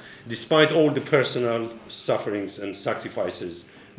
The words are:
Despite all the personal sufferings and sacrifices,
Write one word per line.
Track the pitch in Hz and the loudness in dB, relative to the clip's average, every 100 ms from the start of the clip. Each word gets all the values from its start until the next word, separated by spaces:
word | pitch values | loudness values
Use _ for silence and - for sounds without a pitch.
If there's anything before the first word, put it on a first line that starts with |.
| - - - | -14 -18 -6
Despite | 113 - 156 151 | -2 2 6 6
all | 170 156 | 6 4
the | 135 | 2
personal | - 147 120 131 120 117 113 - - | 2 2 2 0 0 0 -4 -10 -14
sufferings | - - 110 - 104 98 - | -8 -2 -2 -2 -4 -6 -8
and | 101 92 | -10 -6
sacrifices, | 123 110 104 101 92 - 90 85 - - - | -4 -4 -6 -6 -6 -4 -8 -10 -16 -20 -20